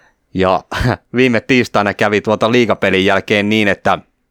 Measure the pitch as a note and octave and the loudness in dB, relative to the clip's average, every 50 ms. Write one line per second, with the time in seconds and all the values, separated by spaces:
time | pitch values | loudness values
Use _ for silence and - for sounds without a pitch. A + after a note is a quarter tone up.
0 | _ _ _ _ _ _ - F#2 F#2 F#2 F#2+ - - - - - - B2 G#2+ - | _ _ _ _ _ _ -4 -2 0 0 0 -2 -4 -6 -6 -4 -2 -2 -2 -4
1 | _ _ - A#2+ B2+ B2+ A#2 G#2+ - - C3+ B2+ A2+ - - A2 G2+ G2+ F#2+ - | _ _ -2 0 2 2 0 0 -2 0 0 0 0 0 -2 -2 -2 -2 -2 -2
2 | A#2 G#2 G#2 G2+ - A2 G#2+ G2+ A#2+ A2 A#2+ B2 A#2+ G#2 G2 - - G2 F#2 F#2+ | -2 0 0 -2 0 -2 -2 0 0 0 2 2 2 0 0 -2 -2 0 0 2
3 | F#2+ G2 G2 F#2+ - - G#2+ G#2 G2+ G#2 A2 A2 G#2+ G2+ F2+ - - G2 F#2 - | 2 2 0 0 0 0 -2 0 0 0 0 0 0 0 -2 -2 0 -2 -2 -2
4 | - _ _ _ _ _ | -4 _ _ _ _ _